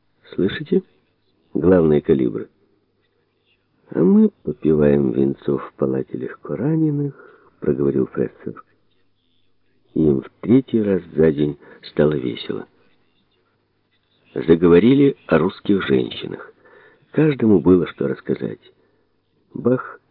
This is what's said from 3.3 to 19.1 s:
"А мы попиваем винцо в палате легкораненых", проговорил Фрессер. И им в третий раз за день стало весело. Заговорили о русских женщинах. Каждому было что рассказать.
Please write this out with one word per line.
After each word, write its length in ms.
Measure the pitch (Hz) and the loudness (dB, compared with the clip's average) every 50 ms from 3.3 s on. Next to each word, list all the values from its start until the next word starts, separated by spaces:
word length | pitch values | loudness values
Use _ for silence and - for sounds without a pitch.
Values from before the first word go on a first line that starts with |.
| _ _ _ _ _ _ _ _ _ _ _ - | _ _ _ _ _ _ _ _ _ _ _ -8
"А 100 | - - | -2 0
мы 300 | 165 190 202 214 220 - _ _ | 2 4 4 4 4 2 _ _
попиваем 720 | - 78 76 _ - 78 78 76 73 71 71 71 69 64 | -10 -10 -10 _ 0 0 2 4 4 4 4 2 0 0
винцо 460 | 57 67 69 69 69 - - 71 69 65 | 0 0 0 0 -2 -6 -4 -4 -4 -4
в 140 | - - _ | -6 -12 _
палате 420 | - 71 67 65 65 - - - | -6 -4 -4 -4 -4 -6 -8 -10
легкораненых", 960 | 62 64 - - _ - - 73 73 117 151 160 160 156 151 143 143 143 139 - - - - _ _ _ _ _ - | -12 -12 -12 -14 _ -12 -10 -8 -6 -4 -2 -2 -2 -2 -2 -2 -4 -6 -8 -10 -14 -20 -20 _ _ _ _ _ -8
проговорил 460 | - - 69 65 69 69 67 67 64 | -4 -4 -2 0 -2 -2 0 -2 -4
Фрессер. 580 | - - - 64 - _ _ - 55 - - - _ _ _ _ _ _ _ _ _ _ _ _ _ _ _ _ _ _ _ _ _ _ _ _ _ - | -4 -4 -6 -6 -6 _ _ -16 -16 -16 -16 -20 _ _ _ _ _ _ _ _ _ _ _ _ _ _ _ _ _ _ _ _ _ _ _ _ _ -4
И 80 | - | 0
им 200 | 78 76 69 65 | 0 2 0 0
в 80 | - - _ - | -4 -10 _ -10
третий 420 | - 87 120 135 - - 120 110 | 0 2 2 2 2 0 -4 -2
раз 200 | 104 101 95 87 85 82 78 | 0 0 -2 -4 -4 -6 -2
за 180 | 73 78 80 | 0 2 2
день 240 | 71 71 76 73 71 - - - - - | 2 0 -2 -4 -4 -8 -16 -20 -20 -20
стало 300 | - - - - 73 76 | -20 -10 -2 0 0 0
весело. 540 | 76 67 64 60 57 - - - - 52 - _ _ _ _ _ _ _ _ _ _ _ _ _ _ _ _ _ _ _ _ _ _ _ _ _ _ _ _ _ _ _ _ _ - | 0 -2 -4 -6 -8 -8 -10 -10 -10 -12 -12 _ _ _ _ _ _ _ _ _ _ _ _ _ _ _ _ _ _ _ _ _ _ _ _ _ _ _ _ _ _ _ _ _ -10
Заговорили 840 | - - 80 85 80 87 85 85 87 101 123 135 143 143 139 - _ _ | -8 0 0 2 4 4 6 6 6 6 4 4 4 4 2 0 _ _
о 120 | - 85 76 | 0 0 0
русских 440 | 80 98 - - - - 101 92 - | 0 0 -4 -6 -2 -2 -2 -2 0
женщинах. 640 | - 67 64 60 55 - - - 50 50 - - - _ _ _ - _ - _ _ _ _ _ _ | -2 -2 -2 -2 -4 -10 -14 -14 -14 -14 -14 -16 -20 _ _ _ -20 _ -20 _ _ _ _ _ _
Каждому 480 | - 143 156 156 139 120 120 110 101 85 | -2 0 0 0 0 0 2 2 2 4
было 260 | 67 87 92 87 78 | 4 4 4 4 2
что 220 | - - - - 67 | -2 -6 -6 -6 -6
рассказать. 500 | 65 - - 76 67 - 62 53 53 - _ _ _ _ _ _ _ _ _ _ | -6 -8 -6 -8 -6 -6 -6 -10 -12 -14 _ _ _ _ _ _ _ _ _ _